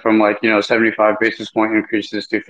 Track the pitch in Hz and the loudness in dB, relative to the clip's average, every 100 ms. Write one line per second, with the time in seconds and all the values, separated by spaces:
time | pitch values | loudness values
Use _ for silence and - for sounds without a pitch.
0 | 113 110 104 104 113 104 - 117 113 104 | 2 2 2 0 0 0 0 0 0 2
1 | 107 107 113 - 107 113 110 110 104 110 | 0 2 -2 -4 -8 -2 0 -2 -2 -6
2 | - 104 - 107 - | -4 -8 -6 -6 -4